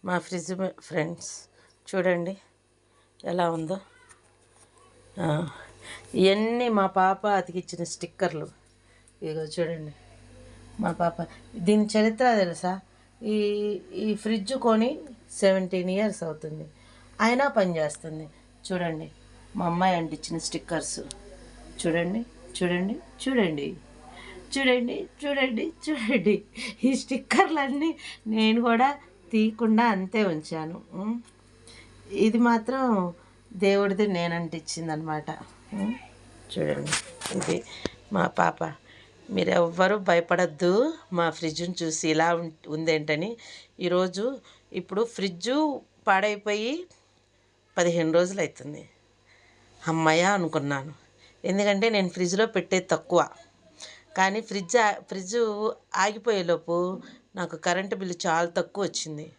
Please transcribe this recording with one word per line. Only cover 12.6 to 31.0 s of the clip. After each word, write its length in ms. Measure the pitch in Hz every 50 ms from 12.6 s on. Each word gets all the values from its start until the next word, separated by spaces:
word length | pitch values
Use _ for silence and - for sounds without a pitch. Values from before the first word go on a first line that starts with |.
| - 180 185 190 - _ _ _ _ _ _ _
ఈ, 180 | 233 214 214 214 208 208 208 208 208 208 208 185 - - - - 214
ఈ 20 | 214 208 202 -
ఫ్రిడ్జ్ 300 | 220 226 226 190 - 269 269 - 240
కొని 220 | 220 220 226 247 311 - - - - - - - - -
సెవెంటీన్ 540 | - 196 190 190 185 180 190 185 175 185 185
ఇయర్స్ 260 | 196 220 214 202 - 170 160
అవుతుంది, 400 | 156 156 - 156 156 156 156 151 - - - - - - - - - - 214
అయినా 220 | 226 247 247 277 285 277 226
పనిచేస్తుంది. 680 | 196 185 170 160 156 147 - - - 160 156 156 156 151 - - - - - - - -
చూడండి 420 | 190 175 175 170 160 156 160 156 - - - - - - - - -
మా 100 | - 180 170
అమ్మాయి 240 | 170 175 185 190 185 165
అంటించిన 360 | 165 156 151 151 - - 165 165 - -
స్టిక్కర్స్. 520 | - 165 - - 170 160 - - - - - - - - - - - - - - - - - - - -
చూడండి, 400 | - 175 160 170 170 175 190 226 233 - - - - - - -
చూడండి, 380 | 185 175 175 175 185 196 240 311 - - - - -
చూడండి, 440 | 262 269 240 202 170 156 143 143 156 185 - - - - - - - - - - - - - - - -
చూడండి, 420 | 269 277 254 247 247 233 247 - 403 392 - - -
చూడండి, 440 | 285 285 285 277 269 262 233 220 302 330 - - -
చూడండి. 500 | 302 311 254 220 214 277 226 160 208 208 202 - - - - - - - - - 254
ఈ 20 | 269 -
స్టిక్కర్లన్నీ 880 | - - 269 247 - - - 269 392 - 320 302 277 262 262 285 302 320 311 - - - - - - 220 220
నేను 240 | 220 220 220 220 233 233
కూడా 220 | 247 226 220 - - 285 277 - - - - - -
తీయకుండా 520 | - 220 214 220 220 - 240 220 220 214 240 240 208
అంతే 260 | 185 190 185 - 220 214 190
ఉంచాను. 460 | 165 156 151 - 170 160 160 160 170 - - - - 165